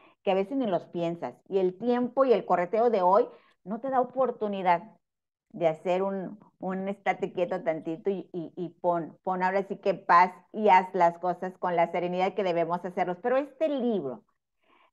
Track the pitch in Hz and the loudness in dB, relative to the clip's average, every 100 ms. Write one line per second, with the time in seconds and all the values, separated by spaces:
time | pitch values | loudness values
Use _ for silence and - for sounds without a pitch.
0 | _ _ 202 190 196 277 233 175 - 175 | _ _ -2 0 0 -2 -2 -2 -4 -6
1 | 170 170 123 - - 190 185 185 233 240 | -4 -4 -8 -12 -4 0 0 -2 -2 -2
2 | 247 269 262 202 - 175 175 220 240 214 | -2 0 4 4 4 0 2 2 2 4
3 | 180 202 - - _ _ 175 220 269 262 | 4 4 2 -4 _ _ -12 -10 -4 -2
4 | 254 254 254 - 214 196 185 170 - - | -2 0 -2 -2 -4 -2 2 0 0 -20
5 | _ _ _ _ _ - 165 156 190 180 | _ _ _ _ _ -2 -2 0 -2 0
6 | 196 196 180 - - _ 185 190 190 196 | 0 -4 -8 -12 -20 _ -8 -6 -6 -6
7 | 196 180 185 - 175 185 170 160 165 160 | -4 -2 -4 -4 -4 -4 -4 -4 -4 -6
8 | 196 190 - 180 156 - 170 - 175 170 | -4 -6 -6 -10 -12 -10 -12 -4 -2 -2
9 | 156 - - 185 185 196 196 196 196 190 | -4 -10 -6 -2 0 -2 -4 -4 -2 -2
10 | - 175 180 - _ - 214 185 190 185 | 4 6 6 2 _ 0 6 6 4 2
11 | 180 175 180 175 185 - 185 175 170 180 | 2 2 -4 -4 -6 -6 -2 2 2 0
12 | 175 180 190 220 185 170 165 175 185 185 | -2 -2 -2 0 -2 0 0 -2 -6 -4
13 | 175 180 247 262 294 - 320 285 240 208 | -4 -2 0 0 -2 -4 -2 0 -2 -2
14 | 135 180 _ _ _ _ _ _ _ | -4 -10 _ _ _ _ _ _ _